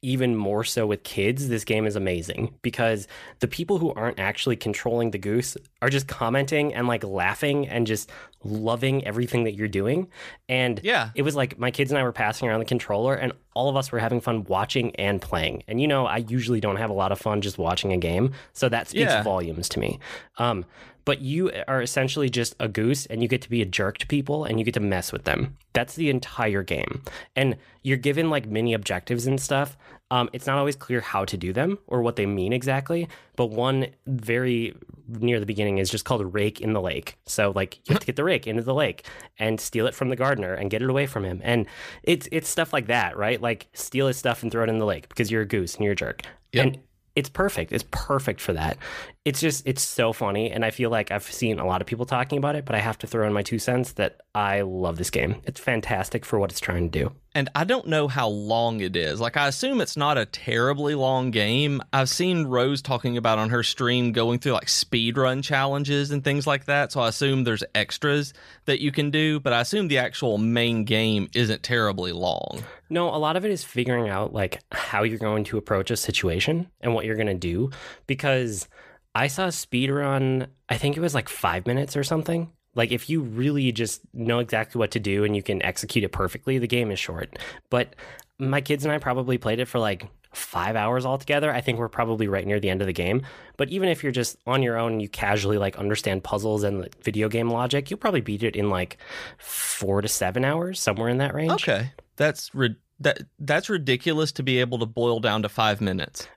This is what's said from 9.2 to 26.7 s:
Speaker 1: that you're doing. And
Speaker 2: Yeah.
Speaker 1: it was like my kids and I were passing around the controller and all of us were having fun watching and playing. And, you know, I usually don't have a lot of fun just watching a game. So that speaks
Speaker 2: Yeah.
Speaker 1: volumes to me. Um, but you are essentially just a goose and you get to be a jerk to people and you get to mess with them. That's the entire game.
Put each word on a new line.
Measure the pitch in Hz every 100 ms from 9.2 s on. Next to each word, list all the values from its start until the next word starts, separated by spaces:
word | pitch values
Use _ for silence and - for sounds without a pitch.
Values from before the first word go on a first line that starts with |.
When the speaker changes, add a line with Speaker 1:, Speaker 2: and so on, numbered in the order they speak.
| 123 120
Speaker 1:
that | 113
you're | 101 107
doing. | 95 101 151 185 - - - _
And | 127 127 107
Speaker 2:
Yeah. | 196 233 110
Speaker 1:
it | 113
was | 143
like | 143 127 -
my | 123
kids | 120 135
and | 143
I |
were | 127
passing | 113 107 110 123
around | 110
the | 113
controller | 127 - 104 120
and | 135 127 - _
all | - 135
of |
us | 139 135
were | 120
having | 113 120
fun | 120 113
watching | 92 95 104 139 120 -
and | 98 101
playing. | - 87 80 82 -
And, | 113
you | 151
know, | 139 123
I | 101
usually | 113 123 117 117
don't | 104 98
have | 113
a |
lot | 98 95
of | 98
fun | - 104
just | 101 -
watching | 82 90 98
a | 92
game. | 85 87 127 135 -
So | - 131
that | 113 90
speaks | - 226
Speaker 2:
Yeah. | 120
Speaker 1:
volumes | 104 95 85 80 87
to | -
me. | 53 - - - - -
Um, | 120 107 - - - -
but | - 139
you | 135 151 185 - -
are | 131
essentially | 123 - 131 143 139
just | 120 117 -
a | 113
goose | 104 110 139 -
and | 113
you | 117
get | 123
to | -
be | 117
a | 101
jerk | 92 98 -
to | -
people | 143 139 147
and | 156 113
you |
get | 104
to | -
mess | 104 95 -
with | -
them. | - - 131 - _
That's | - 123
the | - 156
entire | 127 - - 110 101
game. | 92